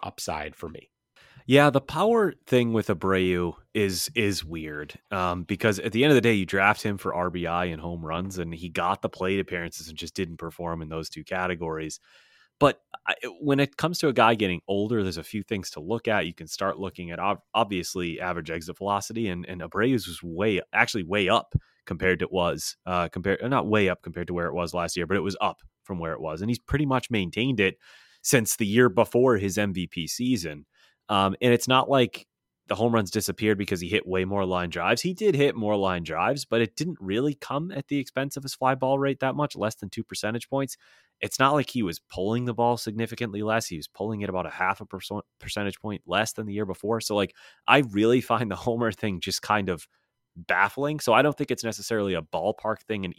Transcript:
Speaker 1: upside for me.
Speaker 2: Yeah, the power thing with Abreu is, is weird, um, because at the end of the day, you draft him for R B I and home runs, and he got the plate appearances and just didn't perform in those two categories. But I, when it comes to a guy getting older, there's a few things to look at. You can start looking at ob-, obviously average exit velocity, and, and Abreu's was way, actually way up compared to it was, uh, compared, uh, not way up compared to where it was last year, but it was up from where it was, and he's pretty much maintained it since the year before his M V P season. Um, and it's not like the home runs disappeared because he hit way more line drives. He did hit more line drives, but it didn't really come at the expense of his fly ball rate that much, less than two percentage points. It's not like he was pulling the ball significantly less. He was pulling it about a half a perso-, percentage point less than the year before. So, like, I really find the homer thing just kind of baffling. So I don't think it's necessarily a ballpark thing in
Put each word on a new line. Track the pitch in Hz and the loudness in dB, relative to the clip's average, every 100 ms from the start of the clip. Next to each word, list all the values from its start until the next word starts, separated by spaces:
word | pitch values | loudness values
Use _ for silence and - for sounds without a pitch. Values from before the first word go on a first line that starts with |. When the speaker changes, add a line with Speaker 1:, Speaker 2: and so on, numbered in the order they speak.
| 90 | -6
Speaker 1:
upside | - - 78 76 - | -8 -6 -6 -8 -10
for | 82 | -12
me. | - - _ _ _ _ - - | -14 -18 _ _ _ _ -14 4
Speaker 2:
Yeah, | 135 147 | 6 8
the | 135 | 4
power | - 151 208 233 190 - - | 0 0 2 4 2 -2 2
thing | 127 117 | 2 4
with | 113 101 | 2 0
Abreu | 87 95 95 92 87 87 - _ | 0 2 2 4 2 0 -4 _
is, | 110 98 90 - | 0 0 0 -2
is | 117 104 90 80 | 0 0 -2 -6
weird, | 82 78 73 76 - _ | -10 -8 -10 -12 -16 _
um, | 98 90 90 | -2 0 -2
because | 85 101 113 95 | -4 0 2 2
at | 107 | 0
the | 107 | 2
end | 147 | 6
of | 131 | 6
the | |
day, | 117 107 | 6 2
you | 90 | 2
draft | 95 98 107 | 4 4 4
him | 110 101 | 0 -4
for | 95 - | -4 -2
R | 90 | -2
B | 87 85 | -2 -2
I | 87 90 | -2 -2
and | 78 | -4
home | 85 85 80 | -8 -8 -6
runs, | 82 95 92 | -4 -4 -6
and | 82 | -6
he | 85 87 | -8 -8
got | 82 87 98 | -2 -2 0
the | - | -4
plate | - 92 98 | -4 -2 0
appearances | 92 87 85 - 80 | -2 -4 -6 -10 -14
and | 78 | -12
just | 85 | -10
didn't | - 87 82 | -6 -6 -6
perform | 82 - 85 82 | -12 -8 -6 -6
in | 78 | -6
those | 80 78 | -8 -8
two | 80 | -12
categories. | 76 92 90 85 82 80 78 - _ _ _ _ _ _ | -8 -4 -2 -4 -4 -6 -8 -10 _ _ _ _ _ _
But | 143 - _ - - | 0 0 _ -6 -4
I, | - 123 85 | -4 -6 -6
when | 147 139 | 0 2
it | 139 - | 2 0
comes | 160 175 | -4 0
to | 156 | 2
a | |
guy | 117 113 113 | 6 6 6
getting | 101 87 - | 2 0 -2
older, | 101 107 117 | -2 0 0
there's | 95 82 | 0 -2
a | |
few | 78 110 | -6 -8
things | 95 104 90 | -4 -6 -6
to | - | -10
look | 78 117 113 | -6 -4 0
at. | 104 85 | 0 0
You | |
can | - 80 | -6 -12
start | - 98 87 | -4 -2 -2
looking | 95 - 85 | -6 -8 -10
at | 85 | -4
ob-, | 95 95 _ | -2 -2 _
obviously | 107 107 95 82 92 87 80 | 0 0 0 -4 -4 -4 -4
average | 90 85 78 | -4 -4 -6
exit | 82 82 82 | -8 -8 -6
velocity, | 98 101 - 113 110 | -2 -2 -2 -4 -4
and, | 87 85 | -4 -8
and | 92 | -10
Abreu's | 82 95 123 123 90 | -6 0 2 2 -2
was | 82 | -10
way, | 87 82 107 92 - | -8 -2 2 0 0
actually | 104 117 107 | 0 2 0
way | 82 104 92 | -2 0 2
up | 107 - - - _ - | 2 2 -4 -6 _ -10
compared | 85 92 87 | -2 0 0
to | 92 | 0
it | |
was, | 92 85 76 - - 87 | 0 0 -2 -6 -10 -4
uh, | 90 85 | -2 -2
compared, | 95 92 - | -2 -2 -2
uh, | 120 | 0
not | 135 104 | 0 2
way | 107 95 | 2 2
up | 87 | 0
compared | - 87 87 | -6 -8 -4
to | |
where | 87 85 | -2 -2
it | |
was | 80 85 | -2 -2
last | 87 85 - | -2 -4 -2
year, | 82 | 0
but | 98 | 0
it | |
was | 87 90 | 0 0
up | 98 - - _ | -2 -2 -10 _
from | - 92 | -10 -6
where | 82 | -6
it | 69 | -6
was, | 78 78 | -6 -4
and | 107 | -4
he's | 120 | -4
pretty | - 139 147 | -2 0 2
much | 131 - | 0 0
maintained | 113 87 107 127 113 | -2 -2 0 0 4
it | 95 - - - - _ | 2 2 -8 -20 -20 _
since | - 131 107 - | 0 2 2 0
the | 107 | 2
year | 113 123 | 6 6
before | 98 110 120 131 107 | 6 4 4 4 4
his | 98 92 | 2 0
M | 104 | 0
V | 92 85 | -2 -4
P | - 80 | -4 -6
season. | - 123 120 82 73 - _ _ _ - | -4 0 0 -2 -10 -14 _ _ _ 0
Um, | 101 98 95 | 4 4 4
and | 123 | 4
it's | 120 - | 4 4
not | 131 - | 4 4
like | 135 120 - - _ _ _ - | 4 2 0 -20 _ _ _ -8
the | 95 | 0
home | 120 | 2
runs | 113 95 | 4 2
disappeared | 110 101 92 107 101 | 0 -2 0 2 2
because | 98 92 | 0 -2
he | 90 | 0
hit | 104 90 | 0 0
way | 92 | 0
more | 92 101 92 | 0 0 0
line | 90 87 | 0 -2
drives. | 85 87 123 | -2 0 2
He | 175 | 0
did | 180 214 139 | 0 2 4
hit | 143 | 2
more | 117 104 104 | 2 0 2
line | 95 87 | 2 0
drives, | 80 80 101 139 - | -2 -2 0 0 0
but | 113 | 0
it | 113 - | 0 -2
didn't | 165 156 | -8 -6
really | 95 104 147 | -4 0 0
come | 139 - 139 170 | -2 -6 -6 -6
at | 190 - | -8 -4
the | 143 | -4
expense | 127 - 139 139 | -4 -4 -6 -6
of | |
his | 135 | -10
fly | - 131 135 | -2 0 2
ball | 131 139 | 0 0
rate | 139 135 | 0 0
that | 135 135 | -2 -2
much, | 147 - | -4 -2
less | 104 - | -4 -4
than | 101 | -8
two | - - | -10 -8
percentage | - 107 117 - | -6 -4 -4 -4
points. | 135 135 - _ _ _ _ | -4 -4 -8 _ _ _ _
It's | 101 - | -6 4
not | 135 | 4
like | 147 - | 6 2
he | 127 | -2
was | 95 82 - | -2 -4 -8
pulling | - 95 120 123 | -4 -2 -2 -2
the | |
ball | 110 120 117 | 0 2 0
significantly | - 107 113 117 117 101 | -2 -4 -6 -4 -6 -4
less. | 107 113 - | -2 0 -2
He | 82 | -6
was | 69 | -10
pulling | - 104 107 | -6 -6 -4
it | 101 | -4
about | 92 80 | -4 -4
a | |
half | - 92 98 | -2 -2 -2
a | - | -6
perso-, | 95 - 104 - _ | -14 -10 -10 -10 _
percentage | - - 101 - | -10 -6 -4 -6
point | 107 98 - | -8 -10 -2
less | 90 110 | -2 -2
than | - 107 | -4 -8
the | |
year | 104 101 | -6 -6
before. | 90 101 113 | -4 -2 -2
So, | - 104 | 0 0
like, | 98 - - _ - | 0 -4 -20 _ 4
I | 135 127 | 4 4
really | 98 110 127 | 4 4 4
find | - 113 117 | 4 0 0
the | 92 | -2
homer | 123 117 113 | -2 0 0
thing | 104 110 90 | 0 -4 -4
just | 95 - | -4 -4
kind | - 107 95 | 0 0 2
of | 85 - _ _ _ _ - | -4 -6 _ _ _ _ -12
baffling. | 82 90 98 - 143 151 | -2 2 2 2 -4 -2
So | - | 4
I | 113 | 6
don't | 147 139 | 6 2
think | 147 | -2
it's | 123 113 | -4 -4
necessarily | 101 - 110 98 | -6 -4 -2 0
a | 87 | -2
ballpark | 78 82 95 110 110 107 | -4 -2 -2 -2 -4 -4
thing | - 107 | -4 -6
in | 92 | -6